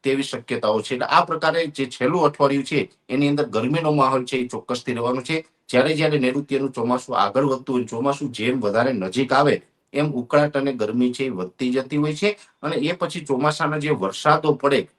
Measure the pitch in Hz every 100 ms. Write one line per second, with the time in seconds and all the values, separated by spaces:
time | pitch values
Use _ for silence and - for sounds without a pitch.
0 | 139 135 135 127 - 120 107 110 110 127
1 | 127 160 170 160 160 160 165 147 135 -
2 | 127 175 147 147 139 139 131 147 95 _
3 | _ 131 143 143 127 135 127 156 156 151
4 | 131 135 123 131 123 110 - 123 - 120
5 | 120 127 123 160 - _ _ 123 135 156
6 | 156 151 127 135 143 135 135 127 117 123
7 | - 113 101 123 143 131 127 127 117 117
8 | 135 - 147 113 113 127 104 107 123 120
9 | 92 117 131 131 147 101 _ _ _ 139
10 | 151 127 123 147 147 147 139 127 107 120
11 | 123 123 135 95 90 _ 127 127 131 147
12 | 151 151 208 208 - _ 147 160 151 175
13 | 160 170 147 131 147 151 151 151 151 131
14 | 95 - 151 156 156 143 143 139 -